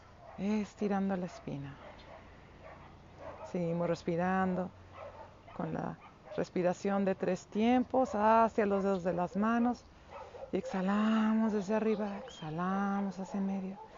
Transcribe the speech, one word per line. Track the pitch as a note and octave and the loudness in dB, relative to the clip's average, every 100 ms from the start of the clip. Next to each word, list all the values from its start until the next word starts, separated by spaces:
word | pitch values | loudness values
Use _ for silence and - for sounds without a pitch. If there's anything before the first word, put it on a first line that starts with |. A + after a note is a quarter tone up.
| - - - - | -20 -20 -16 -6
estirando | G3 G#3+ G3 - G#3 G3 G3 F#3 | 0 0 -2 -2 0 2 0 0
la | F3 | -4
espina. | - - C#3+ C#3 C#3 - - - - - - - - - - - - - - - - - | -8 -8 -8 -8 -12 -16 -18 -18 -18 -18 -20 -20 -18 -18 -18 -18 -20 -20 -16 -14 -12 -8
Seguimos | F3+ E3+ E3+ E3+ | -4 -2 0 0
respirando | E3 - E3 F#3 F#3+ F#3+ F3+ F#3 - - - - - - - - - | -2 -2 0 2 2 2 0 -4 -8 -20 -16 -16 -14 -18 -20 -14 -8
con | E3 | -4
la | D#3+ - E3 - - - - | -4 -4 -8 -16 -20 -10 -6
respiración | F3 F#3+ F3+ F3 G3 G3 | -4 0 0 2 0 2
de | F#3+ - | 0 0
tres | F3+ F#3 - | 0 -2 -2
tiempos | G3+ A#3 B3+ - B3+ B3+ | 2 4 4 4 2 2
hacia | G#3 G#3+ A3+ A3+ - | 4 6 6 6 4
los | G3+ G3 | 2 4
dedos | G3 F#3 | 2 2
de | F3+ | 0
las | E3+ F3 G3 | 0 0 2
manos | A3 A#3 A#3+ A#3+ - - - - - - - | 2 4 2 0 -8 -20 -18 -16 -16 -14 -4
y | F#3+ | -4
exhalamos | - F#3+ F#3 G#3 G#3+ A3 A3 A3 A3 | -2 -2 2 2 4 4 4 4 4
desde | G#3 F#3 | 2 0
arriba, | A3 A3 G#3 G#3 G3 | 2 2 0 -2 -6
exhalamos | - - D#3 D#3+ F3+ G3 G3+ G3+ G3 F#3+ | -10 -10 -6 -2 0 2 2 0 -2 -4
hacia | F#3+ G3+ | -4 -2
el | G3 | 0
medio, | G3 F#3+ G3 - | -2 -4 -8 -14